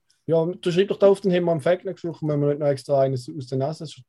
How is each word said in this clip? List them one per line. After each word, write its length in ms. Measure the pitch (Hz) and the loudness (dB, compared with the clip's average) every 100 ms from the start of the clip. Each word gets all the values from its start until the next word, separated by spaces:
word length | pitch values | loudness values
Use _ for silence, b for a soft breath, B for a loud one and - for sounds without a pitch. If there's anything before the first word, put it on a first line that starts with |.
| _ _ - | _ _ -2
Ja, 200 | 165 165 | 0 0
du 260 | 180 185 | -4 -2
schreib 160 | 170 202 | 0 0
doch 100 | 202 | 4
da 80 | 196 | 4
auf, 140 | 190 | 4
dann 100 | 196 | 2
haben 120 | 175 170 | 0 0
wir 60 | |
am 100 | 165 | 0
Fakt 240 | 170 185 190 | 0 0 -2
nächste 220 | 170 175 | -10 -10
Woche, 180 | 156 151 | -6 -4
wenn 120 | 147 | 0
wir 80 | 143 | 0
nicht 100 | 147 | 0
noch 80 | 147 | 0
extra 340 | 135 - 139 | -2 0 0
eines 280 | 135 131 127 | 2 -2 -8
aus 180 | 160 127 | -12 -8
der 100 | 131 | -4
Nase 260 | 139 160 160 | -4 -6 -12
sch- 180 | - | -16